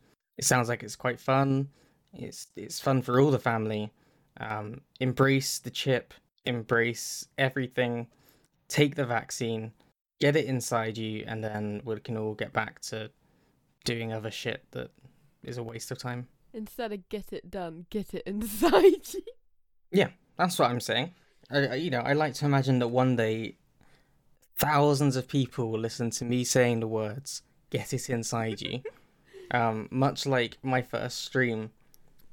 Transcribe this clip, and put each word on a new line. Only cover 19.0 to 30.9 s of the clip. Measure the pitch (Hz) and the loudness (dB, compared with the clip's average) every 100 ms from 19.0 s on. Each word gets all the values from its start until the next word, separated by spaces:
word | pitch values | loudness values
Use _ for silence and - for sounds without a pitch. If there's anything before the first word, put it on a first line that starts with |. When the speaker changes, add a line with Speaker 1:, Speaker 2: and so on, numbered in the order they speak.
| - | 0
Speaker 2:
you. | 392 - - _ _ _ _ _ | -12 -12 -16 _ _ _ _ _
Speaker 1:
Yeah, | 180 - - _ - | 2 2 0 _ -2
that's | 175 - | 0 2
what | 127 | 2
I'm | 120 | 2
saying. | - 113 165 - _ _ - | -2 -2 -2 -8 _ _ -4
I, | 143 135 | 0 0
I, | 131 | 0
you | 170 | -2
know, | 123 | 0
I | 120 | 2
like | 143 151 123 | 2 0 0
to | 147 | 2
imagine | 139 131 127 | 4 4 4
that | 120 | 4
one | 123 127 120 | 4 4 4
day | 110 113 110 - _ _ _ _ _ _ _ _ _ - | 2 0 -4 -12 _ _ _ _ _ _ _ _ _ -2
thousands | 151 147 147 139 143 127 | 2 6 6 6 4 2
of | 123 | 0
people | 143 123 - 113 | 0 0 0 -2
will | 110 | -2
listen | 113 - 117 | -2 -2 -4
to | - 120 | -2 0
me | 123 | 0
saying | 120 131 123 117 | 2 4 4 2
the | 110 | 0
words, | 110 107 127 - - - _ _ | -2 -4 -6 -10 -12 -14 _ _
"Get | 127 - | -8 -6
it | 131 - | -6 -4
inside | 120 113 117 113 104 | -4 -2 -4 -4 -6
you." | - 123 440 | -6 -8 -10
Speaker 2:
<laughs> | - _ _ _ - - | -16 _ _ _ -18 -2
Speaker 1:
Um, | 123 117 110 - | 0 2 0 -4
much | 127 135 - 139 | 0 0 0 0
like | 131 113 - | 0 0 -4
my | 135 127 | -2 0
first | - | 0